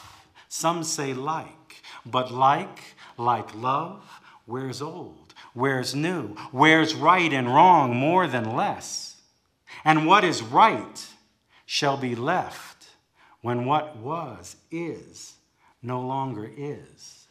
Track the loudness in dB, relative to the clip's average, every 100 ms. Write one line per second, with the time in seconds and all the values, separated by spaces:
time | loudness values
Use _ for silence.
0 | -20 -20 _ _ -14 -4 -2 -2 -4 -6
1 | -6 -6 -6 -6 -8 -18 -20 -20 -20 -20
2 | -6 -2 -2 2 4 4 -2 -14 -20 -20
3 | -18 -4 0 0 -2 -8 -2 -2 -4 -12
4 | -20 -20 -20 -20 -12 -10 -10 -10 -12 -12
5 | -16 -20 -20 -20 -18 -4 -2 -2 -4 -4
6 | -4 -4 -8 -12 -8 4 6 6 4 2
7 | 4 4 4 0 2 8 8 8 6 2
8 | 2 2 2 0 -2 -2 -4 -6 -10 -12
9 | -14 -18 _ _ _ _ -20 -4 2 2
10 | 6 4 4 0 0 4 4 4 -6 -14
11 | -18 -20 _ _ _ _ -8 -2 -2 -2
12 | -4 -4 -2 -2 -4 -10 -18 -20 -20 _
13 | _ _ _ _ -6 -4 0 -2 -2 -10
14 | -10 -8 -10 -14 -18 -20 _ -10 -10 -12
15 | -16 -20 -20 -20 _ _ _ _ -8 -8
16 | -6 -6 -6 -8 -12 -12 -12 -12 -16 -20
17 | -20 -20 _